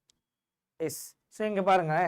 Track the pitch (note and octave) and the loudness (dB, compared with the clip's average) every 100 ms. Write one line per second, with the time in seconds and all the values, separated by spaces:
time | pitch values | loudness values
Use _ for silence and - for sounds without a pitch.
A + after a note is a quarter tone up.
0 | _ _ _ _ _ _ _ - D#3+ C#3+ | _ _ _ _ _ _ _ -8 -8 -8
1 | - - _ - G#3+ G3+ F#3+ F#3 E3 D#3 | -14 -20 _ -6 -4 0 2 4 2 0